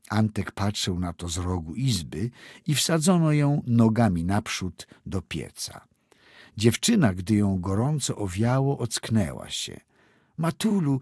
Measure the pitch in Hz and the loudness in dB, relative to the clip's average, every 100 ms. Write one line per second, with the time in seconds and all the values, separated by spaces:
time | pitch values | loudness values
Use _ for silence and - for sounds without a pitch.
0 | - 107 110 104 92 - 101 - - 90 | -2 0 0 0 -8 -4 -4 -2 -4 -4
1 | 90 85 85 85 90 90 80 82 135 107 | -4 -6 -8 -6 -4 -4 -6 -4 -2 -2
2 | 69 71 113 - - - - 143 - 165 | -4 -6 -6 -8 -20 -14 -4 -2 0 0
3 | 156 180 160 151 143 147 - 117 113 110 | 4 4 4 4 2 0 2 4 4 6
4 | 117 87 85 101 - - 95 87 - - | 2 2 0 -2 -2 -6 -6 -10 -20 -18
5 | - 98 87 80 52 - - - _ _ | -8 -8 -6 -8 -10 -12 -14 -14 _ _
6 | _ _ _ - - - 110 - - 233 | _ _ _ -20 -18 2 2 4 2 4
7 | 139 90 92 107 104 95 90 98 127 151 | 4 2 2 4 4 2 0 0 0 -2
8 | - - 101 90 117 131 135 139 117 - | -4 -4 -4 0 0 2 0 -2 -4 -6
9 | - 113 82 60 50 - - - _ _ | 0 0 0 -4 -10 -10 -10 -12 _ _
10 | _ _ _ - 160 165 220 202 151 135 | _ _ _ -4 -4 0 0 2 2 0